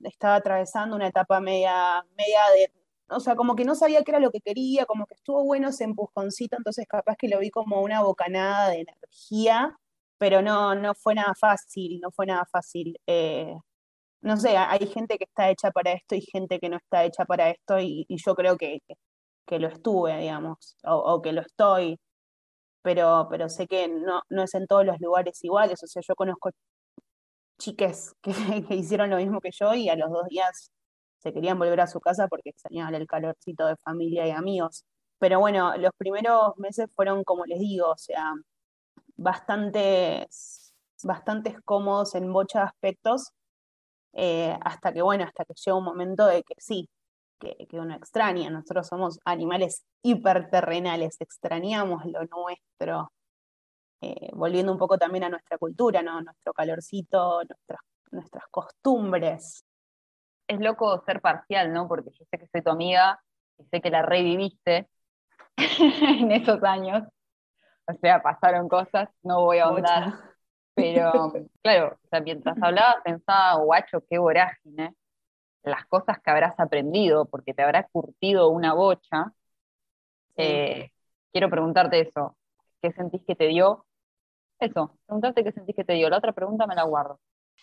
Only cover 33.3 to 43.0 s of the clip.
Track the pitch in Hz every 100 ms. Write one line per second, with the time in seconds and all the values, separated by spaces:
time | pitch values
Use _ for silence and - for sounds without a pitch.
33.3 | 160 - 156 160 156 - 170 170 170 160
34.3 | 156 185 190 165 - _ _ _ _ 185
35.3 | 185 208 196 175 - 180 - 190 202 226
36.3 | 226 214 202 196 208 220 - 196 196 196
37.3 | 180 170 170 202 190 170 156 - 160 160
38.3 | 156 - _ _ _ _ _ _ - 180
39.3 | 185 - 208 208 208 196 185 170 - -
40.3 | - - - _ _ _ _ 190 180 -
41.3 | 214 220 214 - 202 202 202 202 185 185
42.3 | 190 196 220 196 - 196 190